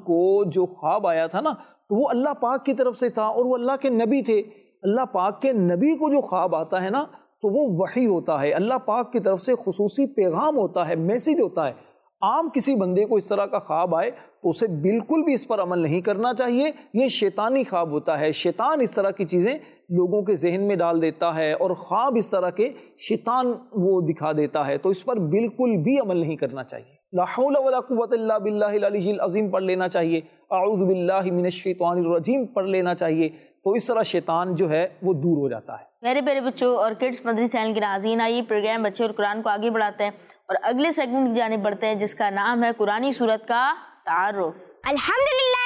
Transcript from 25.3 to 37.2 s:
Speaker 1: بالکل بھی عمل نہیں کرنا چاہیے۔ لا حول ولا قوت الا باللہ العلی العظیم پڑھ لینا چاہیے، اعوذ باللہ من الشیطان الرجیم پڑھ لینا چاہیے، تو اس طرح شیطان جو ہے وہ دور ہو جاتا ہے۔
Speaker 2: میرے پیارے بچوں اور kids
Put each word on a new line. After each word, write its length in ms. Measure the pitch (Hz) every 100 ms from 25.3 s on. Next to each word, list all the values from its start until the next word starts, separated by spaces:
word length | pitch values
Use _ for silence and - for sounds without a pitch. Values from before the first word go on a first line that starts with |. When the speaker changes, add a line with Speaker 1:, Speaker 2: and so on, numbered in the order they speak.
Speaker 1:
بالکل 460 | 196 233 - 247 202
بھی 140 | 156 277
عمل 160 | 214 180
نہیں 200 | 156 156
کرنا 280 | 135 135
چاہیے۔ 320 | 127 117 - _ -
لا 120 | 180 180
حول 280 | - 277 277
ولا 240 | 262 254
قوت 300 | 247 233 233
الا 260 | 233 220 214
باللہ 360 | 208 208 208 208
العلی 340 | 202 208 180
العظیم 380 | 208 190 196 208
پڑھ 120 | 190
لینا 260 | 190 185 180
چاہیے، 320 | 185 165 165 160 _ -
اعوذ 320 | 190 196 208
باللہ 500 | 185 185 175 190 185
من 120 | 175
الشیطان 540 | 180 175 190 180 175 180
الرجیم 480 | 170 170 160 269 226
پڑھ 220 | 202 190
لینا 260 | 190 180
چاہیے، 340 | 175 165 160 156 - - _
تو 80 | 196
اس 120 | 226 -
طرح 160 | 226
شیطان 500 | 214 180 170 165 180
جو 160 | 170 180
ہے 160 | 156 180 -
وہ 100 | 185
دور 220 | 160 170 151
ہو 100 | 139
جاتا 240 | 113 -
ہے۔ 120 | 113 - _
Speaker 2:
میرے 180 | 240 262
پیارے 200 | 277 269
بچوں 340 | 254 254 247 240
اور 160 | 220
kids 280 | 220 254 247